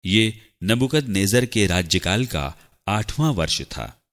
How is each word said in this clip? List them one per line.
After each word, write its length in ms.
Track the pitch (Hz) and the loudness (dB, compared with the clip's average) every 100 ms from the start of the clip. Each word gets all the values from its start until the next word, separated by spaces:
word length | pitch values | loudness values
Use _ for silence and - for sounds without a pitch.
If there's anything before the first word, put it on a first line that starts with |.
| 92 | 2
ये 360 | 101 110 107 - _ | 2 2 -2 -20 _
नबूकदनेजर 800 | 92 117 131 156 135 95 98 120 123 | -2 0 2 0 0 0 2 2 2
के 220 | 113 98 | 2 2
राज्यकाल 580 | 87 85 92 87 101 127 | 2 0 0 0 -2 -2
का 320 | 82 69 - _ _ - | -4 -4 -8 _ _ -4
आठवां 460 | 104 107 - 156 | -2 -2 0 0
वर्ष 280 | 113 80 - | 0 -2 -4
था। 400 | - - 55 - _ | -6 -10 -12 -14 _